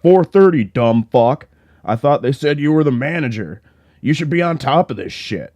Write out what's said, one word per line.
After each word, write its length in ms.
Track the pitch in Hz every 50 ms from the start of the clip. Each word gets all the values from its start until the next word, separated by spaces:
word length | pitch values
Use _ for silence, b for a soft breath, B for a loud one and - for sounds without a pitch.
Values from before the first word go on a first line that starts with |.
Four 220 | _ 170 185 190 175
thirty, 400 | - _ 196 196 190 175 147 110
dumb 400 | 95 _ - 120 117 113 117 113 -
fuck. 380 | _ 127 117 117 139 151 - _ _ _ _ _ _ _ _
I 120 | - 107
thought 260 | 113 - 143 147 131
they 100 | 107 120
said 260 | 139 - - 147 147 147
you 140 | 143 147
were 120 | 156 156 151
the 60 | 147
manager. 720 | 131 120 131 143 165 170 156 123 113 107 104 78 82 - _ _ _ _ _ _ _ _
You 140 | - - 151
should 160 | 147 170 147
be 120 | 151 170
on 160 | 170 170 170 147
top 320 | - 135 135 160 - -
of 60 | 127
this 160 | 110 - -
shit. 400 | - - - - 110 87 67 - _